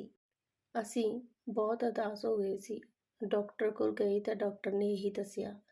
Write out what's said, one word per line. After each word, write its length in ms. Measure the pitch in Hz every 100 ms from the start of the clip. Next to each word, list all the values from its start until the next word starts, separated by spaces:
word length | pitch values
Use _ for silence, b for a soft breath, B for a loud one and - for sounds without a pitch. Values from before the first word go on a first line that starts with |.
| - _ _ _ _ _ _ 233
ਅਸੀਂ 400 | 214 247 220 233 - _ -
ਬਹੁਤ 340 | 208 214 240
ਉਦਾਸ 420 | 240 220 208 208 226
ਹੋ 120 | 220
ਗਏ 200 | 196 196
ਸੀ। 240 | 196 220 - _ _ - 208
ਡਾਕਟਰ 440 | 208 208 - 220
ਕੋਲ 220 | 214 214
ਗਏ 260 | 214 202 202
ਤਾਂ 160 | 208 208
ਡਾਕਟਰ 360 | 208 202 196
ਨੇ 200 | 202 208
ਇਹੀ 200 | 202 202
ਦੱਸਿਆ 500 | 202 196 - 208 202 -